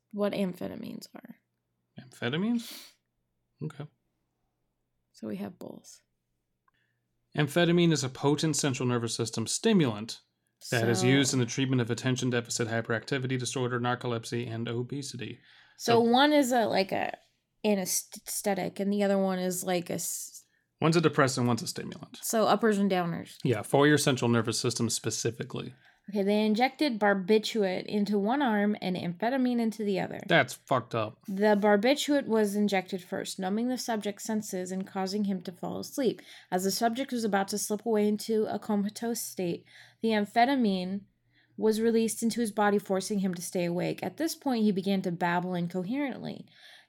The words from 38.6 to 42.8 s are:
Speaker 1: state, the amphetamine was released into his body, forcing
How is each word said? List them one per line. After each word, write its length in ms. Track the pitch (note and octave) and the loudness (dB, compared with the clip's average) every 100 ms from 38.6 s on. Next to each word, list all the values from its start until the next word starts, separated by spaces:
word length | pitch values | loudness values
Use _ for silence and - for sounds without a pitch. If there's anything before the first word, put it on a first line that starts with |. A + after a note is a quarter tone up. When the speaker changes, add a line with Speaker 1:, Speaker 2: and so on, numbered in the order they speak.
| - G#3 G3+ - A#3 A#3 | -2 -2 -2 -4 -6 -4
Speaker 1:
state, 420 | - - F3+ F3 - - - _ | -6 -4 -4 -4 -8 -20 -20 _
the 60 | A3+ | 0
amphetamine 920 | G#3+ G3+ A#3+ B3 C#4 A3+ F#3+ F3+ G3+ - _ _ _ _ - | 0 0 4 4 4 2 0 -4 -6 -10 _ _ _ _ -2
was 240 | G#3+ G#3+ | 0 2
released 400 | A3+ A3+ A3+ - | 2 2 2 0
into 200 | A#3 A3+ | -2 0
his 100 | A3+ | -2
body, 260 | G#3+ G#3 | 2 2
forcing 420 | G3+ | 2